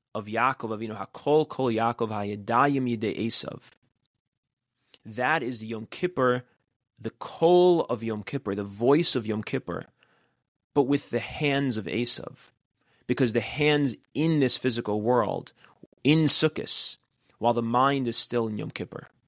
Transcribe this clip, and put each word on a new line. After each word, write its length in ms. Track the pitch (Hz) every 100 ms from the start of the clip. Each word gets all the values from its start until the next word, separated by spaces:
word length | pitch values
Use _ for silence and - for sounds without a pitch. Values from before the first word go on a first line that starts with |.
| _
of 120 | 110 107
Yaakov 440 | 110 123 135 110
Avinu, 260 | 107 110 107
Hakol 500 | 98 - - 151 151
Kol 200 | - 131
Yaakov 420 | 110 117 120 113
Hayadayim 840 | 107 101 104 101 117 143 139 127
Yidei 360 | 117 107 - 113
Esav. 340 | - - - - _ _ _ _ _ _ _ _ _ _ _ _ -
That 380 | 110 110 127 160
is 180 | 127 120
the 60 | 110
Yom 200 | 113 110
Kippur, 520 | - 180 180 127 123 - _ _ _ _ _
the 120 | 110
kol 720 | - - - 165 180 180 170
of 200 | - 120
Yom 200 | 113 107
Kippur, 320 | 107 143 -
the 100 | 98
voice 500 | 101 101 120 147 170
of 120 | 131 107
Yom 160 | 107
Kippur, 420 | 110 131 - 87 - _ _ _ _ _ _ _ _
but 120 | -
with 260 | 131 143 -
the 80 | 120
hands 580 | - - 147 139 139 110
of 80 |
Esav. 520 | 95 85 120 - - - - _ _ _ _ _ -
Because 260 | 127 127
the 80 | 113
hands 560 | 107 - 151 147 143 - _
in 260 | - 160 156
this 200 | 131 -
physical 420 | 135 113 110 104
world, 540 | 107 123 101 90 - - - _ - _
in 200 | - 156
Sukkot, 720 | 156 - 156 - - - - - _ _ _ _
while 160 | 113
the 80 | 117
mind 440 | 117 120 135 139 123
is 120 | 110
still 300 | - 123 113
in 100 | 107
Yom 120 | 107
Kippur. 380 | - 92 - - _